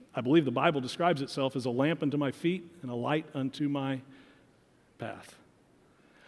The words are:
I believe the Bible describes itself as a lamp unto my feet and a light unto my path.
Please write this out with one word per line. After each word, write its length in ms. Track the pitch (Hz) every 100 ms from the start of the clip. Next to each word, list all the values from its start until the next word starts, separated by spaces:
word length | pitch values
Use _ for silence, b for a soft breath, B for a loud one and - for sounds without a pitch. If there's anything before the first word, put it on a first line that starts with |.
| -
I 60 | -
believe 240 | 123 165
the 60 | 135
Bible 320 | 123 156 147
describes 400 | 127 - 175 143
itself 340 | 135 - 135 135
as 80 |
a 60 | 123
lamp 320 | 120 147 165
unto 160 | 147 147
my 140 | 143
feet 380 | - 170 180 - -
and 80 | 127
a 40 |
light 300 | 120 123 151 156
unto 340 | 143 135 - 147
my 360 | 143 135 135 - b b b b b _ _ _ -
path. 400 | 110 - - - - _ _ _ _ b b b